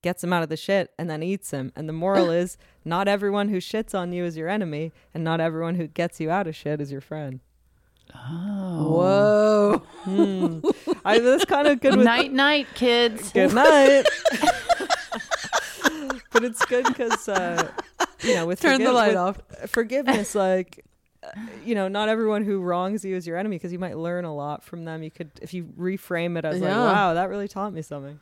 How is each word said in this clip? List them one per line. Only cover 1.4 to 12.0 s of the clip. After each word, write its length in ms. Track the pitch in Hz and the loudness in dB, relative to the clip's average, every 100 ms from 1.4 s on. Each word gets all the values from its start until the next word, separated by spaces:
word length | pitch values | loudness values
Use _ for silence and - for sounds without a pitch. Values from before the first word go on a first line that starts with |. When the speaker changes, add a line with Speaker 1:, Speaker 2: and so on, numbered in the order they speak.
| - | -6
Speaker 1:
him. 200 | 139 131 - | -8 -8 -8
And 140 | 156 | -8
the 40 | |
moral 360 | 160 180 196 175 | -4 0 2 2
Speaker 2:
<laughs> 120 | 170 | 0
Speaker 1:
is, 140 | 180 - _ _ 156 | -2 -8 _ _ -6
not 220 | 170 196 | -2 0
everyone 420 | 202 202 202 202 | 0 0 -2 -2
who 80 | 190 | -4
shits 400 | - 220 220 196 | -4 -6 -4 -4
on 160 | 175 | -4
you 100 | 175 175 | -4 -4
is 120 | 160 | -4
your 100 | 160 | -4
enemy, 420 | 214 175 147 160 _ _ | -2 -4 -6 -8 _ _
and 100 | 165 | -6
not 180 | 160 165 | -2 0
everyone 340 | 160 160 165 175 | 0 -2 -4 -4
who 120 | 156 | -4
gets 320 | - 170 - | -4 -4 -4
you 100 | 156 | -2
out 160 | 180 180 | -2 -2
of 80 | 151 | -6
shit 240 | 147 151 | -6 -4
is 120 | 143 | -6
your 100 | 139 | -10
friend. 380 | - 156 143 131 _ _ _ _ _ _ _ - | -10 -10 -10 -12 _ _ _ _ _ _ _ -16
Speaker 3:
Oh. 760 | 123 165 196 202 185 170 151 | -10 -8 -6 -6 -6 -4 0
Speaker 2:
Whoa. 880 | 165 180 196 208 208 214 214 208 - - - | 4 4 6 6 6 4 4 4 2 -2 -10
Speaker 1:
Hmm. 560 | 190 196 202 185 175 165 - - - - | -2 2 2 2 -2 -2 -2 -2 -4 -4
I, 160 | 185 226 | 2 4
that's 260 | 240 269 381 | 4 2 2
kinda 300 | 285 294 269 | 2 4 4
good 180 | 269 | 4
with 80 | - | 6